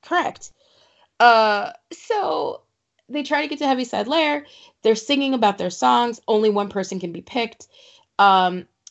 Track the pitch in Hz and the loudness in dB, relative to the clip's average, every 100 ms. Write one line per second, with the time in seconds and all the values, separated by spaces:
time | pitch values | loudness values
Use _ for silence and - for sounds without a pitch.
0 | - 349 294 - - _ _ _ _ _ | -6 -4 -4 -10 -20 _ _ _ _ _
1 | _ - 240 226 214 208 208 - _ - | _ 2 4 6 2 -2 -6 -12 _ -14
2 | - 427 - - - - _ _ _ _ | -6 -4 -2 -4 -6 -8 _ _ _ _
3 | _ 294 269 294 302 294 285 254 240 208 | _ -8 -4 -4 -4 -4 -2 -2 -2 -4
4 | 214 320 302 294 294 - _ _ - 220 | -2 0 0 -2 -8 -20 _ _ 0 0
5 | - 285 277 262 214 196 180 - 254 240 | 0 0 0 2 0 0 -6 0 2 2
6 | 240 233 - 214 214 208 202 202 190 190 | 0 -4 -2 2 2 0 -2 -6 -6 -8
7 | 180 175 - 254 226 - - _ _ _ | -10 -12 -8 -6 -6 -10 -20 _ _ _
8 | _ - 202 190 185 180 - _ - | _ 2 4 4 2 -2 -10 _ -20